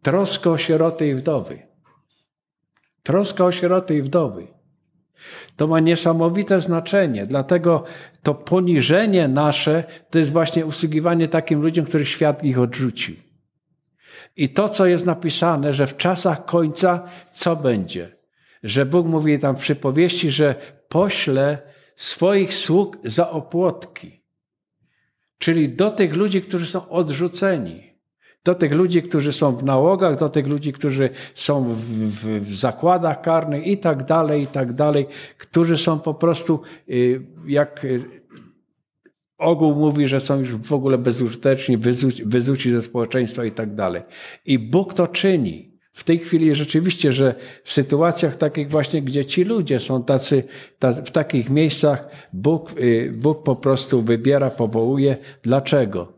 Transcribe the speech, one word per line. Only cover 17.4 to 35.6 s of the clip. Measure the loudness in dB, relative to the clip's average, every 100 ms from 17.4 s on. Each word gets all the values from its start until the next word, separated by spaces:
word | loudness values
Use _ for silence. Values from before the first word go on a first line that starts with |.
| -2 0
będzie? | 0 0 -4 -10 -14 _ _ _ _ _
Że | -4 -2 2
Bóg | 2 2
mówi | 0 2 2
tam | 0 -2
w |
przypowieści, | -2 -2 0 2 2 2 -2
że | 2 0 0 -10 _ _
pośle | 0 0 0 -2 0 0 -2 -10 _ _ -10
swoich | -8 0 2 2 0
sług | -2 2 2 2 -6
za | -4 0 0
opłotki. | -2 -6 0 0 -2 -16 -20 -20 _ _ _ _ _ _ _ _ _ _ _ _ _
Czyli | 0 2 0
do | 0 0
tych | 2 0 2
ludzi, | 0 0
którzy | -2 -6 -4
są | -6 -4
odrzuceni. | -2 -2 -2 -4 -2 -2 -2 -6 -12 -20 _ _ _ _ _
Do | -2 2
tych | 2
ludzi, | 2 4 2
którzy | 0 -2 0
są | 0 0 0
w |
nałogach, | 0 4 4 4 2 2
do | 0
tych | 0 -2
ludzi, | -4 -4
którzy | -4 -2 0 -2 -2 -18 -8
są | -2 0
w, | 0 -4
w, | -6 -4 -4 -4 -6 -6
w | -6 -4
zakładach | -4 0 2 2 0 -2
karnych | 0 0 0 -4 -2
i | 0
tak | 0 -2
dalej, | 0 2 2 0
i | -2
tak | -4 -4
dalej, | 0 2 2 -2 -10 -20 _
którzy | -2 2